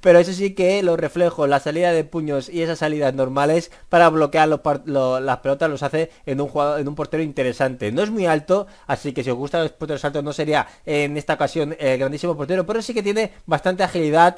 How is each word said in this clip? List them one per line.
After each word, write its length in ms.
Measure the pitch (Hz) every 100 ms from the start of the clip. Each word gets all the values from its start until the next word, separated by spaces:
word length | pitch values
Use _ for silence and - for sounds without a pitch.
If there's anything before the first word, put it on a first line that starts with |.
pero 160 | 190 175
eso 160 | 180
sí 200 | 185 196
que 280 | 190 180 196
los 180 | 185 165
reflejos, 480 | 151 170 175 160 143
la 120 | 143
salida 320 | 151 156 175
de 120 | 165
puños 460 | 151 165 151 143 135
y 100 | 175
esas 200 | 165 160
salidas 340 | 156 151 143
normales 560 | 135 131 135 143 165 165 - -
para 220 | 170 170
bloquear 360 | 156 147 160 156
los 140 | 151
par-, 220 | - 143
lo, 340 | 143 139 131 127
las 200 | 135 123
pelotas 320 | 135 139 160
los 120 | 139
hace 280 | 143 156 160 - -
en 160 | 139
un 60 | 135
jugador, 300 | 151 143 147
en 100 | 143
un 60 |
portero 280 | 147 143 156
interesante. 680 | 160 139 127 117 135 123 104
No 120 | 123
es 80 | 208
muy 160 | 220 180
alto, 400 | 156 147 185 196 - -
así 280 | 139 147
que 100 | 135
si 60 | 127
os 60 | 123
gustan 240 | 139 170
los 100 | 160
porteros 320 | - 151 143
altos 180 | 147 147
no 120 | 143
sería 320 | 143 151 151 - -
en 320 | - 147 143 151
esta 160 | 147
ocasión 420 | 156 143 170 147 160
el 180 | 143 131
grandísimo 400 | 135 143 175 151
portero, 300 | 143 185 175
pero 160 | 220
sí 100 | 220
que 100 | 233
tiene 300 | 202 208 208 - -
bastante 360 | 165 185 185
agilidad 540 | 185 180 156 156 170